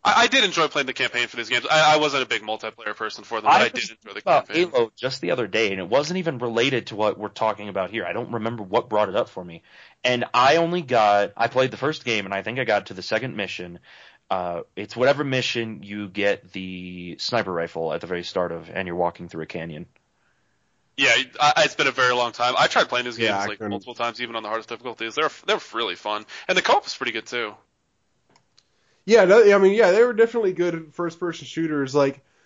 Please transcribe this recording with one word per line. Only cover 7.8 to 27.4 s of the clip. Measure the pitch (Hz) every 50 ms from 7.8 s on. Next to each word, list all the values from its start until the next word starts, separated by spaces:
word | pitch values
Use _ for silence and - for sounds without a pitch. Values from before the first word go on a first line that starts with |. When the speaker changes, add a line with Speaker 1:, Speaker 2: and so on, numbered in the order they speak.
| 92 90
Speaker 2:
here. | 107 113 90
I | 87 -
don't | 113 123 - 117
remember | 113 107 113 117 113 104
what | 92 98 120 - -
brought | 110 104 107 98
it | 92
up | 110 123 -
for | - 95 90
me. | 87 82 82 _ _ _ - - - _ _ -
And | 123 123 120 120 - -
I | 123 123 135 151
only | 165 170 165 170 180
got, | 160 127 127 117 107 104 101 101 101 101 -
I | - 117
played | 120 - 127 131 127
the | 107
first | 104 127 143 156 - -
game, | 127 113 107 98
and | 95 101
I | 98
think | 98 110 117 131
I | 127
got | 113 107 101 95
to | - 104
the | 92
second | 90 - 110 110 123 127 -
mission. | 104 101 90 - - 90 87 87 87 _ _ - - - - _ _ _ _
Uh, | 95 92 87 87 85 85 - _ _
it's | - 104 107 -
whatever | 117 127 131 143 139 147
mission | 139 131 127 120 - - 120 113 113 110 - -
you | 101 104 104 104
get | 98 90 101 98 101 101 98 _ - -
the | 92 95 92 92 90 90 90 90 90 87 87 87 -
sniper | - - 120 117 104 98
rifle | 90 85 82 82 - 82 82 80 76
at | 85
the | 85
very | 85 90 87 85
start | - - 95 90 87
of, | 85 82 80 82
and | 82 90 95
you're | 90 87
walking | 87 87 87 85 - 90
through | 82 - 82 80
a |
canyon. | - - 90 82 82 78 76 85 _ _ _ _ _ _ _ _ _ _ _ _ _ _ _ _ _ _ _ _ _ _
Speaker 1:
Yeah, | - 143 143 117 123 131 127 - -
I, | 143 147 147 160 156
it's | 147 -
been | - 147
a | 139
very | 127 135 131 127 123
long | 123 120 120
time. | 110 - 120 123 127
I | 92 151
tried | 170 - 254 170 -
playing | - 123 123
these | 123 113 110
Speaker 3:
Yeah, | 117 113 101
Speaker 1:
games, | 98 101
Speaker 3:
I |
Speaker 1:
like, | 104 104 -
Speaker 3:
couldn't. | 110 104
Speaker 1:
multiple | 101 95 101 127 120
times, | - 120 120 110 -
even | 123 117 117
on | 113 110
the | 104
hardest | 107 113 107 -
difficulties. | 117 110 123 123 110 - 117 113 107
They're, | 147 160 143 - - -
they're | - 208 185 - - -
really | 113 117 101 87
fun. | - - 104 107 104 107 _ - - -
And | - 185
the | 180
co-op | 175 - 254 403 -
is | - -
pretty | - 131 123
good, | 110 113 -
too. | - - 123